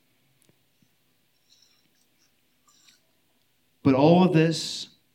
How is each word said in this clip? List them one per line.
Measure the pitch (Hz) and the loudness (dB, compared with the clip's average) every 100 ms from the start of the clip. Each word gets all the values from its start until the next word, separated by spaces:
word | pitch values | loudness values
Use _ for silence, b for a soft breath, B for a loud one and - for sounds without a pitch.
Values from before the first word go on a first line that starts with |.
| _ _ _ _ _ _ _ _ _ _ _ _ _ _ _ _ _ _ _ _ _ _ _ _ _ _ _ _ _ _ _ _ _ _ _ _ _ _ | _ _ _ _ _ _ _ _ _ _ _ _ _ _ _ _ _ _ _ _ _ _ _ _ _ _ _ _ _ _ _ _ _ _ _ _ _ _
But | 143 | -2
all | 131 151 175 | 2 2 4
of | 180 | 2
this, | 160 165 160 - - - _ _ | 0 -2 -4 -10 -14 -18 _ _